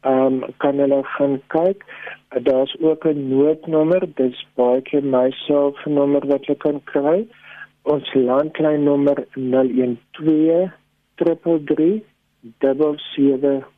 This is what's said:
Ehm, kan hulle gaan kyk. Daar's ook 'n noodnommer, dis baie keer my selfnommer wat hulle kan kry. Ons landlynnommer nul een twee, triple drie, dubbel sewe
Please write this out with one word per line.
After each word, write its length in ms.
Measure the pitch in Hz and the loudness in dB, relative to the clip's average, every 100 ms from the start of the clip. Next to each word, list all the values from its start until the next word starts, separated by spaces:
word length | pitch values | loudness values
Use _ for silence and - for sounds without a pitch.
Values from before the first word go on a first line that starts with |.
Ehm, 380 | 135 131 135 131 - - | 2 2 2 0 -6 -4
kan 220 | 143 139 | -2 2
hulle 240 | 139 139 | 2 0
gaan 380 | 135 - 143 139 - | -2 -2 -2 -2 -4
kyk. 380 | 160 180 196 - - - - _ 131 | 0 0 -2 -10 -20 -18 -20 _ -4
Daar's 340 | 123 131 135 - | 0 0 0 0
ook 240 | 160 156 | 0 0
'n 240 | 160 147 135 | -2 -2 -2
noodnommer, 800 | 131 147 156 165 156 156 180 180 | 2 2 0 -2 0 2 0 -2
dis 320 | 147 131 123 - - | -2 -2 -2 -14 -2
baie 240 | 123 127 | 2 2
keer 220 | 131 147 | 0 -2
my 260 | 139 127 127 | 0 2 0
selfnommer 960 | 131 - 143 143 143 151 143 143 143 139 | -2 -2 0 0 -2 -4 0 2 0 0
wat 200 | 139 - | -2 -2
hulle 120 | 143 | -4
kan 220 | 156 147 | -2 -4
kry. 420 | - 151 143 175 226 _ - - - _ | -4 -2 0 0 -2 _ -20 -20 -20 _
Ons 320 | - 147 123 | -2 -2 0
landlynnommer 1120 | 135 123 131 151 - 156 151 143 143 143 139 - | 0 2 2 0 -2 0 2 2 2 2 0 -6
nul 340 | - 131 127 131 | -8 -2 2 2
een 280 | 127 127 117 _ | 2 0 -4 _
twee, 600 | - 156 156 160 165 185 - _ _ _ - | -4 0 2 2 2 0 -6 _ _ _ -2
triple 480 | 170 165 170 165 | -2 0 0 -2
drie, 400 | 143 151 160 214 - _ _ _ 117 113 | 0 2 2 0 -6 _ _ _ -20 _
dubbel 360 | 135 135 151 147 | -2 2 0 -2
sewe 680 | - - 139 135 143 139 131 | -8 0 2 2 0 -2 -6